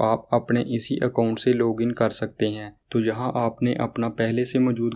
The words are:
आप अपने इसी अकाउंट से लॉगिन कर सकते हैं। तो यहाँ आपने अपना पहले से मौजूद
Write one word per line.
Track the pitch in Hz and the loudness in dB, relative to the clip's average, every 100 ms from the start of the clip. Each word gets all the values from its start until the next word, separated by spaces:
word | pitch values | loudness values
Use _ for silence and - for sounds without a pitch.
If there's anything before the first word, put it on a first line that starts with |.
आप | 110 117 - | 2 2 2
अपने | 120 - 120 - | 0 2 0 0
इसी | 113 - 135 | -4 -2 -2
अकाउंट | 127 - 113 113 | 0 2 0 2
से | - | 2
लॉगिन | 120 117 110 117 | 2 2 0 -2
कर | 120 110 | 0 -2
सकते | - 113 - 107 | -2 -6 -2 -2
हैं। | 107 104 - - | -2 -12 -18 -4
तो | 120 | 0
यहाँ | 110 110 127 123 | 0 -2 -2 0
आपने | 117 - 123 123 | -2 0 -2 0
अपना | 117 - 113 | -2 -2 -4
पहले | - 113 117 | 0 0 0
से | 123 131 | 0 2
मौजूद | 127 117 117 | 2 2 -2